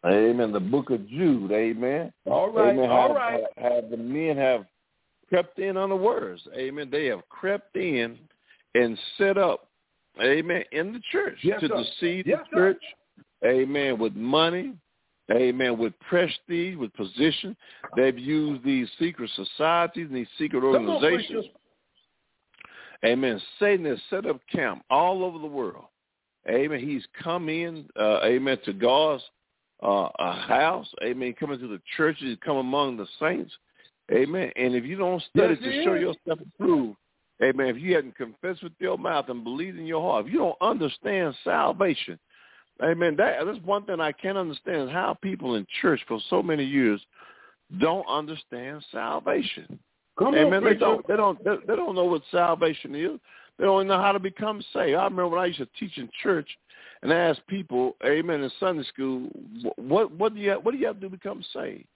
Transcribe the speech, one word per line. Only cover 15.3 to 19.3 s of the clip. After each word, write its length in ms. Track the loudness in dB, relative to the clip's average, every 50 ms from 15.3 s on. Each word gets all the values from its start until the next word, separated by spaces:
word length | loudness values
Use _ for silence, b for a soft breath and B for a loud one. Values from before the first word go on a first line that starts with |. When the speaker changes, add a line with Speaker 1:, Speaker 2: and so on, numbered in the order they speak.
Speaker 1:
Amen. 460 | 2 4 4 2 2 2 0 0 2
With 160 | 0 -2 -4 -4 _ -6
prestige, 680 | 0 2 2 2 2 -2 -10 _ -4 -4 -2 -2 -4 -4
with 160 | -6 -8 -8 _
position. 640 | -8 -8 -8 -2 2 2 2 2 0 -6 -10 -12 B B B B B B B B
They've 200 | 4 4 4 2
used 460 | 0 -4 -2 0 0 0 0 -2 -2 0
these 240 | 0 0 0 0 -4 -4
secret 320 | -2 -2 -2 -2 -6 -8 -8